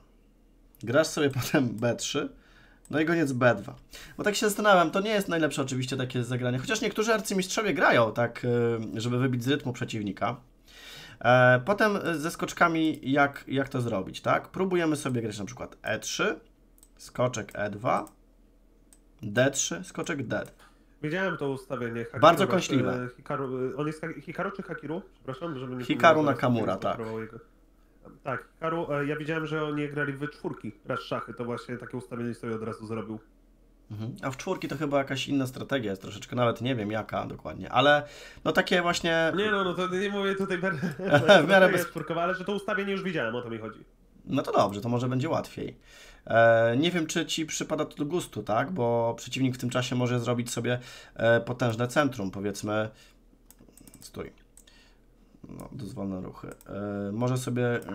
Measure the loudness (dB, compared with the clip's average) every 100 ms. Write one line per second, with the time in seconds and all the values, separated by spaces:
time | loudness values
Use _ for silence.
0 | -20 _ _ _ _ _ _ _ 0 2
1 | 4 2 0 0 0 2 2 0 -2 0
2 | -2 -4 -4 -8 _ -20 -20 _ -4 0
3 | 2 2 2 4 4 4 -2 -14 -18 -20
4 | -14 -4 -2 2 0 2 6 6 6 2
5 | 0 0 0 0 0 0 -4 -4 -4 -4
6 | -2 -2 -2 -2 -2 -2 -2 -2 -2 0
7 | 2 2 0 -2 0 -2 0 2 4 6
8 | 4 2 -2 -2 0 2 2 0 -4 -4
9 | -2 0 0 0 0 0 -2 -6 -6 -4
10 | -6 -4 -4 -6 -12 _ -20 -20 -20 -18
11 | -18 -2 6 8 8 6 4 2 2 2
12 | -2 -2 -4 -4 -4 2 2 4 0 0
13 | 0 4 2 0 -4 -2 -2 -2 -2 -2
14 | -4 -4 0 0 0 -4 0 2 2 0
15 | -2 -2 -2 -6 -8 -10 -14 -10 -6 -4
16 | -4 -2 -2 -2 -10 _ _ _ -20 -20
17 | -10 -2 -2 -2 -8 -6 -6 -4 -2 -2
18 | -4 -14 _ _ _ _ _ _ _ -20
19 | _ -14 -4 2 2 2 -4 -4 -8 -8
20 | -6 -4 -4 -6 -6 -14 -20 _ _ _
21 | -6 -2 -2 -2 -4 -4 -6 -6 -4 -4
22 | -6 6 6 8 4 2 2 2 2 -2
23 | -4 -10 -8 -6 -4 -4 -4 -4 -4 -6
24 | -8 -10 -12 -8 -6 -8 -10 -10 -8 -8
25 | -10 _ -12 -10 -8 -8 -8 -6 -2 6
26 | 8 8 4 2 2 2 0 -2 -2 -4
27 | -6 -8 -10 -14 -20 _ _ _ _ _
28 | -20 -14 -8 -8 -8 -8 -4 -4 -2 -2
29 | -2 -4 -4 -4 -2 -4 -2 -2 -4 -4
30 | -4 -4 -8 -8 -10 -8 -10 -10 -6 -6
31 | -4 -6 -6 -8 -6 -8 -8 -12 -10 -12
32 | -10 -8 -6 -6 -6 -6 -6 -10 -8 -8
33 | -8 -10 -14 _ _ _ _ _ -14 -10
34 | -10 -8 -8 -6 -6 -4 -4 -4 0 0
35 | 0 -4 -2 -2 -2 -6 -4 -2 -2 -6
36 | -8 -12 -6 0 2 2 -2 -2 -2 -4
37 | -4 -4 -6 -8 -10 -10 -2 4 6 6
38 | 2 -12 -20 -6 -2 0 4 2 2 0
39 | 2 2 2 2 0 0 0 0 -2 -2
40 | -2 -2 -2 -2 -2 -2 -2 -2 -4 -4
41 | 2 4 10 8 10 8 8 4 -2 -6
42 | -4 -2 -2 -2 -4 -4 -2 -2 -2 -2
43 | -2 -2 -2 -4 -6 -8 -10 -12 -20 _
44 | _ -18 -4 -2 2 4 2 2 -2 -2
45 | 0 -2 0 -2 -4 -8 -10 -12 -20 -20
46 | -20 -16 2 6 8 8 6 4 2 2
47 | 0 -2 -2 -2 -4 -4 -2 -2 -2 -4
48 | -2 -2 -4 -6 -2 0 0 0 2 2
49 | 0 -2 -6 0 0 0 -2 -2 0 0
50 | 2 2 0 -2 -2 -2 -2 -2 -4 -18
51 | -16 0 4 4 2 0 0 0 0 2
52 | 2 0 -6 -4 -6 -4 -2 -2 -2 -6
53 | -20 _ _ _ -20 -20 -20 -20 -20 -20
54 | -16 -12 -14 -16 _ -20 -20 -20 -20 _
55 | _ _ _ _ -18 -16 -14 -12 -12 -8
56 | -6 -6 -10 -12 -16 -16 -12 -10 -6 -6
57 | -4 -2 0 -2 -2 -2 0 -2 -4